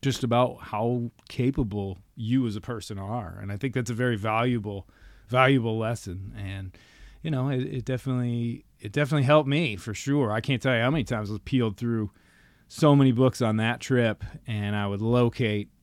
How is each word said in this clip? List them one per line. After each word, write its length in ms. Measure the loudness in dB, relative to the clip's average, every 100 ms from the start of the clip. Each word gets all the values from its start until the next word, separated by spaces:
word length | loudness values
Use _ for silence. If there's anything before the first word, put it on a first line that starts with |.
just 220 | -2 -2
about 340 | 0 2 2 -2
how 500 | -8 -2 -2 -2 -4 _ -20
capable 680 | -2 -2 0 -2 -4 -6 -8 -16 -10
you 320 | -2 0 0
as 80 | -4
a 60 |
person 360 | -8 -10 -10 -10
are. 400 | -8 -8 -8 -12
And 100 | -10
I 60 | -6
think 160 | -4
that's 160 | -2 -4
a 60 | 0
very 200 | 0 0
valuable, 720 | 0 2 2 0 -2 -8 -12 _ -20 -20 -2
valuable 500 | 4 6 6 2 -2
lesson. 560 | -2 -4 -8 -10 -12 -10
And, 380 | -10 -8 -10 -14 -20 -20 -20 -10
you 100 | -4
know, 180 | 0 0
it, 120 | 0
it 240 | -2 -6 -4
definitely, 800 | -4 -2 -2 0 0 -2 -4 -12 _
it 120 | -6
definitely 320 | -2 2 2
helped 260 | 6 6 6
me 260 | 0 0 -4
for 180 | -8
sure. 380 | -8 -2 0 2
I 100 | 0
can't 200 | -2 -2
tell 140 | 2 2
you 60 |
how 100 | 2
many 120 | 0
times 260 | -2 -4 -4
I 40 |
was 80 | -8
peeled 360 | -2 0 0 -2
through 340 | -2 -2 -4 _ _ _ _ _ _
so 280 | 2 6 6
many 160 | 6
books 300 | 6 4 4
on 160 | 0 2
that 220 | 0 -2
trip, 440 | 0 2 2 0 -8 -14 -8
and 300 | -4 -2 -2
I 120 | -2
would 140 | -2
locate 680 | 0 4 2 2 -2 -2 -6 _